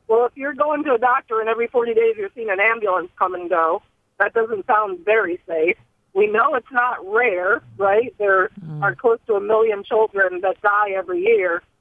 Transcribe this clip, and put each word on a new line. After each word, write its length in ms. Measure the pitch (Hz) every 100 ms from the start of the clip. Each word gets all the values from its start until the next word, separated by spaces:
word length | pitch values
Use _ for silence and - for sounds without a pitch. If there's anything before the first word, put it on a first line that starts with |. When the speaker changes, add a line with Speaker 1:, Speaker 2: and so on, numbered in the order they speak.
| -
Speaker 1:
Well, 180 | 226 240
if 80 | 277
you're 180 | 277
going 300 | 269 294 294
to 100 | 302
a 40 | 240
doctor 420 | 247 262 - 220
and 100 | 220
every 180 | 226 233
forty 260 | 254 233
days 220 | 220 226 214
you're 120 | 196 254
seeing 140 | 220
an 100 | 190
ambulance 500 | 214 226 208 185 175 -
come 160 | 190 180
and 140 | 175
go, 320 | 170 165 190 - _ _ _
that 140 | 202
doesn't 320 | 226 226 214 185
sound 360 | 214 214 180 170
very 340 | 220 190 175 -
safe. 300 | 165 165 220 _ _ _
We 140 | 190 208
know 280 | 214 269 269
it's 160 | -
not 260 | 254 247 233 185
rare, 560 | 220 247 180 185 226 - 196
right? 360 | 196 208 247 -
There 320 | 208 190 185 -
Speaker 2:
Mm. 180 | 160 151
Speaker 1:
are 120 | 202 -
close 240 | 240 233 -
to 80 | 202
a 60 |
million 420 | 202 220 226 202
children 580 | 202 220 214 196 190 180
that 200 | 190 180
die 300 | 208 202 208 190
every 260 | 180 180
year. 400 | 202 226 180 170 - _